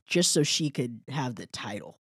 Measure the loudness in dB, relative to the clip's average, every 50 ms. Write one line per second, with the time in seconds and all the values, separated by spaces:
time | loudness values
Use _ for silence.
0 | _ 0 2 4 4 6 4 4 4 4 2 2 0 0 0 -2 -2 -2 -4 -10
1 | -12 -6 -4 -2 -2 -2 -4 -6 -10 -10 -10 -10 -8 -8 -8 -8 -10 -12 -16 _
2 | _ _